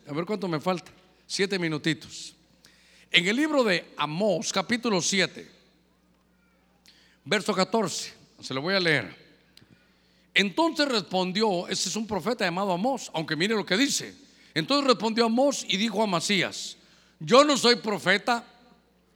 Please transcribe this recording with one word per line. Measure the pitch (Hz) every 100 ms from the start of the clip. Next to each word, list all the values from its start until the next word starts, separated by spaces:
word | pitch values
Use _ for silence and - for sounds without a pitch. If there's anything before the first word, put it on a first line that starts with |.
| -
a |
ver | 147
cuánto | 175 214 190
me | 156
falta. | 180 180 - - _ _ -
Siete | - 190 196
minutitos. | 170 151 156 156 - - - - _ _ - _ _ - _
En | 175 175
el | 233
libro | 311 294
de | 233 170 - -
Amós, | 147 156 214 175 -
capítulo | 196 185 233 233 190
siete, | 156 196 170 - 82 - _ _ _ _ _ _ _ _ _ _ _ _ - _ _ _
verso | - 202 190
catorce, | 185 185 226 190 - - - - _
se | -
lo | 131
voy | 151
a | 196
leer. | 170 147 95 - - _ _ - - _ _ _ _ _ _
Entonces | - 196 170 330 - 285
respondió, | 233 185 180 185 185 220 175 185
ese | 196 190
es | 190
un | 220
profeta | 202 156 240
llamado | 190 170 202
Amós, | 175 226 262 -
aunque | 160 156 151
mire | 190
lo | 220 165
que | 185
dice. | 277 - 113 90 - _ -
Entonces | - 160 285 269
respondió | 214 220 226 233
Amós | 233 285 262 -
y | 202
dijo | 226 196
a |
Amasías: | 220 175 - 202 123 - - - _ _ _ _
Yo | 151 233
no | 294 269
soy | 220 240
profeta, | - 202 147 196 - 233 - - - _ _ _ _